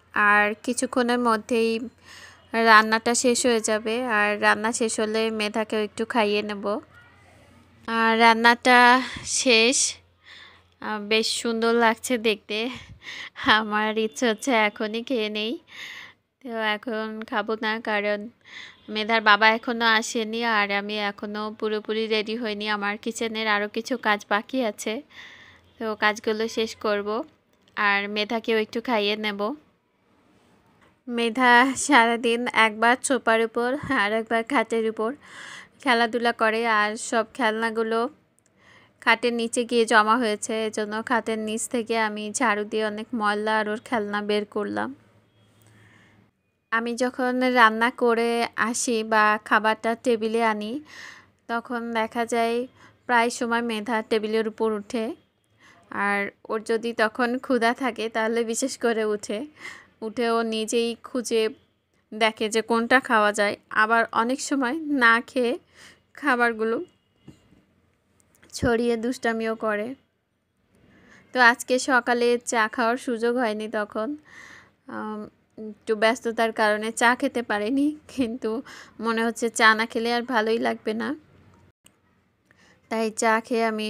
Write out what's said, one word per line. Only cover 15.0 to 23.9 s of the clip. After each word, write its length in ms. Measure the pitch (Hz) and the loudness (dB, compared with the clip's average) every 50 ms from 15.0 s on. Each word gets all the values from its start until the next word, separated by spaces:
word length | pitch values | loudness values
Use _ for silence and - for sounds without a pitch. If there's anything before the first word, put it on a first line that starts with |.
খেয়ে 260 | 233 - 269 220 214 208 | -4 -4 -2 -2 -2 -2
নেই, 220 | 214 214 214 226 320 339 - _ - - - - - - - - _ _ _ _ _ _ | -4 -4 -4 -4 -6 -8 -12 _ -20 -20 -18 -18 -18 -18 -20 -20 _ _ _ _ _ _
তো 120 | - 247 226 220 220 214 | -14 -10 -6 -4 -2 -2
এখন 360 | 208 208 - 254 220 214 220 220 214 220 226 | -2 -2 -4 -6 -6 -6 -6 -8 -8 -12 -10
খাবো 260 | - 262 214 208 226 220 220 | -4 -4 -4 -2 -2 -4 -4
না, 100 | 233 214 220 226 | -2 -4 -4 -4
কারণ 380 | - 226 214 202 202 208 208 208 208 233 - _ _ - - - - - - _ _ - | -4 -2 -2 -2 -2 -2 -4 -4 -6 -12 -18 _ _ -20 -20 -20 -20 -20 -20 _ _ -8
মেধার 340 | 214 214 214 208 226 226 | -6 -4 0 0 0 4
বাবা 240 | 214 220 202 202 220 220 | 6 6 6 8 8 6
এখনও 360 | 220 233 - 254 233 226 233 226 220 214 | 4 4 -2 -4 -2 2 4 4 4 4
আসেনি, 420 | 226 - - 233 220 214 226 233 233 233 | 0 -2 -2 -4 -4 -2 -4 -2 -2 0
আর 180 | 220 208 202 202 | 2 2 2 0
আমি 220 | 202 202 202 208 214 214 | 0 -4 -4 -4 -4 -4
এখনও 400 | 208 202 202 - 220 208 208 214 214 214 214 | -4 -4 -6 -8 -10 -10 -8 -8 -8 -8 -6
পুরোপুরি 480 | - 226 214 214 214 208 - 214 220 226 | -6 -4 -4 -4 -4 -4 -4 -4 -4 -2
রেডি 280 | 214 220 214 208 214 220 | -2 -2 -2 -2 -4 -6
হইনি। 300 | 240 247 214 208 202 214 214 | -6 -6 -6 -6 -6 -4 -4
আমার 260 | 214 208 202 202 208 220 | -4 -2 -2 -4 -6 -4
কিচেনের 480 | - 233 226 - 233 220 220 220 220 220 | -6 -8 -6 -4 -6 -6 -4 -4 -2 0
আরও 200 | 208 202 208 208 | 0 0 0 -2
কিছু 260 | - 226 226 - | -4 -8 -4 -4